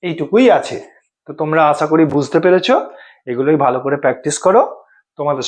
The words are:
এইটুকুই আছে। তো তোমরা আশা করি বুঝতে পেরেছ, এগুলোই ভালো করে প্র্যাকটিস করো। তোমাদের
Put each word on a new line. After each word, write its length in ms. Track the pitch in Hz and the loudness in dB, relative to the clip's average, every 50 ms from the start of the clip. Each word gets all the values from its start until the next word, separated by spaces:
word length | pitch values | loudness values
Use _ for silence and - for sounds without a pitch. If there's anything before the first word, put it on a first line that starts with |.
| - | -8
এইটুকুই 420 | 175 160 - 147 143 190 233 262 233 | -8 -6 -6 -4 0 2 4 4 6
আছে। 260 | 175 - - - 123 80 - - _ _ _ _ _ _ _ | 4 4 0 -4 -10 -12 -14 -16 _ _ _ _ _ _ _
তো 40 | - 156 | -14 -10
তোমরা 280 | 156 156 151 160 160 156 147 | -8 -4 -2 0 2 2 2
আশা 160 | 147 - 160 | 2 0 -2
করি 160 | 151 156 165 160 | 0 2 2 2
বুঝতে 320 | 143 143 147 139 - - 165 | 2 0 -2 -2 0 -2 0
পেরেছ, 300 | 160 180 180 185 180 - 262 392 539 - - - - - _ _ - | 2 2 2 2 2 0 -2 -2 -2 -6 -16 -20 -20 -20 _ _ -12
এগুলোই 320 | 131 120 120 135 147 156 147 139 | -8 -6 -4 0 0 0 2 2
ভালো 140 | 127 123 127 | 0 0 -2
করে 180 | 135 139 143 | -4 -4 -4
প্র্যাকটিস 380 | 143 143 131 127 - - 151 - - | -2 -2 -2 -4 -4 -6 -8 -6 -2
করো। 220 | - 185 196 240 403 - - - _ _ _ _ _ _ _ - | 0 2 4 4 2 0 -4 -16 _ _ _ _ _ _ _ -8
তোমাদের 260 | 143 147 143 131 123 | -4 -4 -4 -4 -4